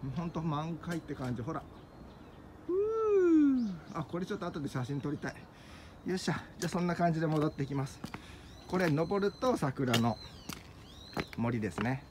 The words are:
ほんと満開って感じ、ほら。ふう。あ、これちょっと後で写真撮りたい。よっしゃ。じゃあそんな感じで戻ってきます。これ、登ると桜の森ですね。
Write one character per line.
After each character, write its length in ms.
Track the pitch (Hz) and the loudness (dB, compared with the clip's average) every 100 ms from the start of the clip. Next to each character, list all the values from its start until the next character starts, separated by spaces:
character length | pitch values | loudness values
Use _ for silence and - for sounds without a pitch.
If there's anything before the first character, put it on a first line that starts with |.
| 135 135 | -6 -4
ほ 80 | |
ん 60 | 170 | -4
と 100 | 170 | -2
満 360 | 165 147 160 160 | -2 -2 -2 -6
開 220 | 170 170 | -4 -6
っ 20 | |
て 140 | 147 | -6
感 200 | 135 127 | -6 -4
じ、 80 | 120 | -4
ほ 100 | 120 | -4
ら。 100 | 156 - - - - - - - - - - - | -6 -8 -18 -18 -18 -18 -18 -18 -18 -18 -18 0
ふ 60 | |
う。 960 | 359 415 440 440 403 359 320 285 262 226 175 - | 2 2 2 6 6 8 8 8 6 2 -4 -6
あ、 100 | 156 | -6
こ 140 | 156 175 | -4 -4
れ 80 | 185 | -4
ち 60 | |
ょ 40 | 208 | -4
っ 20 | |
と 80 | - | -4
後 140 | 151 | -4
で 80 | 139 | -4
写 160 | 135 | -2
真 160 | 123 143 | -2 -2
撮 100 | 147 | -2
り 80 | 143 | -4
た 120 | 139 | -6
い。 40 | - - - - - - - - | -10 -16 -18 -18 -18 -18 -10 -2
よ 80 | |
っ 40 | 185 | 0
し 100 | - | 0
ゃ。 120 | 160 - - | -2 -4 -4
じ 80 | 170 | -2
ゃ 0 | |
あ 20 | |
そ 100 | 170 | 0
ん 80 | 175 | 0
な 80 | |
感 180 | - 175 | 4 4
じ 80 | 165 | 4
で 60 | 160 | 2
戻 200 | 156 147 | 4 2
っ 60 | |
て 120 | - 131 | 0 -2
き 80 | |
ま 120 | 139 139 | 0 -2
す。 140 | - - - - - - - - | -6 -12 -12 -14 -16 -16 -18 -2
こ 100 | 185 | 2
れ、 120 | 180 | 4
登 340 | 147 165 202 | 4 4 2
る 80 | 202 | 2
と 240 | - 254 240 | 2 2 2
桜 420 | 147 131 127 117 | 2 0 2 4
の 180 | 117 110 - - - - - - - - - - - - | 4 0 -6 -18 -12 -14 -14 -18 -18 -18 -10 -6 -6 -2
森 240 | 117 120 | 0 0
で 100 | 107 | -2
す 80 | - | 0
ね。 240 | 107 135 - | 0 0 -6